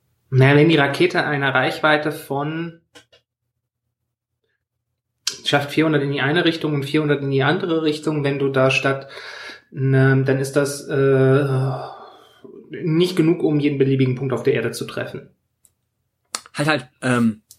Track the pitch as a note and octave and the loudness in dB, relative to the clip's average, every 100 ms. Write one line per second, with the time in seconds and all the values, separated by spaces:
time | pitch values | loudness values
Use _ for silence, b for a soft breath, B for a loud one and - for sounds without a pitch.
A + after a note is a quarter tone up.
0 | _ _ _ B2+ C3+ D3 D#3+ D#3+ C#3 - | _ _ _ 4 6 6 6 4 2 2
1 | F3+ F3 C#3 C#3+ C3+ C3 C#3+ D#3+ D#3 D3+ | 0 0 -2 -2 0 0 0 0 2 2
2 | D3+ D3+ - C#3 D3 D#3+ E3 E3 _ - | 0 -6 -6 -6 -4 -6 -8 -12 _ -20
3 | _ _ _ _ _ _ _ _ _ _ | _ _ _ _ _ _ _ _ _ _
4 | _ _ _ _ _ _ _ _ _ _ | _ _ _ _ _ _ _ _ _ _
5 | _ _ - - - C#3+ C3+ - D#3+ D3 | _ _ -12 -10 -2 -2 0 0 2 0
6 | C#3 C#3 C3 E3+ E3+ D#3+ D3+ D3 C3+ D#3 | -2 -2 0 0 0 -2 -2 -4 -2 -2
7 | D3+ C#3 C3+ C3+ C#3 F3+ F#3 D#3+ D#3 D3+ | 0 -2 0 0 2 0 -2 -2 -2 -2
8 | D#3 D3+ C#3 C#3 C#3 C3+ C3 C3 C3+ C3+ | -4 -2 -2 -2 0 2 2 2 -2 -4
9 | - B B B B B _ D#3 C3+ C3+ | -8 B B B B B _ -4 2 4
10 | C3+ C3+ C3+ C3 C3+ C#3+ C#3 - - C#3 | 4 4 2 0 0 -2 -2 -4 -4 0
11 | C3+ C3+ C3 C3+ C#3 C3 C3+ C3 B B | 2 4 4 2 0 -2 -2 -6 B B
12 | B B B B - - - - E3+ D#3+ | B B B B -20 -20 -18 -8 -2 0
13 | F3+ - D#3+ E3+ D#3 D3+ C#3+ C#3 C3+ C3+ | 2 2 2 2 0 0 0 2 2 2
14 | B2+ C3 C#3 D3 C#3 B2 A2+ - - - | 0 0 -4 -2 0 0 -2 -6 -10 -10
15 | - - - _ _ _ _ _ _ _ | -10 -12 -16 _ _ _ _ _ _ _
16 | _ _ _ - - - D3 D3 - _ | _ _ _ -18 -12 -6 -2 -2 -6 _
17 | B2+ B2 A#2 G#2+ _ | -2 0 0 -2 _